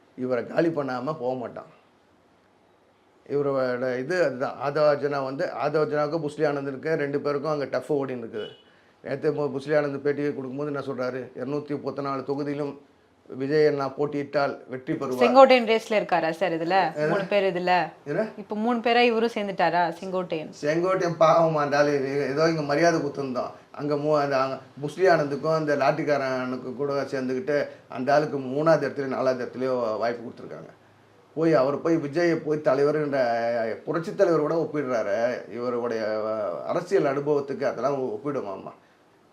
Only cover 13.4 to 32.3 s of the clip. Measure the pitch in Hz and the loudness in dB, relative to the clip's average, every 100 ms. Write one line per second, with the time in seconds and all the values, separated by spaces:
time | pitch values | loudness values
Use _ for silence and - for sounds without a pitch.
13.4 | 135 151 151 143 135 135 143 143 143 147 | 0 4 4 4 -2 -2 -2 -2 -2 0
14.4 | 143 117 - 127 156 160 247 247 240 247 | 0 -2 -10 -10 -6 -4 -2 4 6 8
15.4 | 262 254 226 226 220 214 196 175 160 165 | 8 6 4 0 2 -2 2 2 0 0
16.4 | 185 165 165 190 165 151 151 196 185 202 | -2 0 0 2 2 0 0 0 0 2
17.4 | 190 175 180 180 156 - 143 160 220 214 | 2 0 2 2 2 -6 -6 -4 -4 -6
18.4 | 196 214 226 240 233 233 240 226 226 226 | -8 -4 0 0 2 4 4 4 0 -2
19.4 | 202 190 170 170 175 170 190 185 180 160 | -4 0 2 2 0 -2 -4 -4 -2 -6
20.4 | 151 - 147 165 180 185 175 160 160 170 | -8 -4 -2 2 2 2 0 4 6 8
21.4 | 165 156 143 143 147 143 135 139 131 139 | 4 2 2 4 4 2 0 -2 -2 2
22.4 | 160 160 143 147 170 165 143 143 135 120 | 2 2 0 4 4 4 0 -4 -4 -4
23.4 | 104 - - - 147 147 147 151 143 131 | -6 -8 -18 -8 -2 0 2 2 2 0
24.4 | 135 131 - - 147 165 185 165 143 135 | 0 -4 -12 -10 -8 2 4 6 2 -2
25.4 | 156 160 151 139 135 160 147 143 131 131 | 0 0 2 2 2 2 2 0 0 -2
26.4 | 127 127 127 117 143 139 135 139 127 127 | -4 -6 -8 -6 -2 -2 -2 -4 -2 -2
27.4 | 127 147 127 - - 123 131 147 156 143 | 0 0 -2 -8 -12 -4 2 4 2 -2
28.4 | 131 139 160 151 135 123 135 117 131 123 | -4 0 4 4 2 -4 -4 0 0 0
29.4 | 120 123 131 127 113 107 117 117 110 - | -4 -4 -2 0 -2 0 -2 -2 -8 -14
30.4 | 92 78 - - - _ _ _ _ 147 | -14 -14 -16 -20 -20 _ _ _ _ 0
31.4 | 165 147 131 135 165 165 143 147 170 | 4 4 4 2 0 0 0 2 2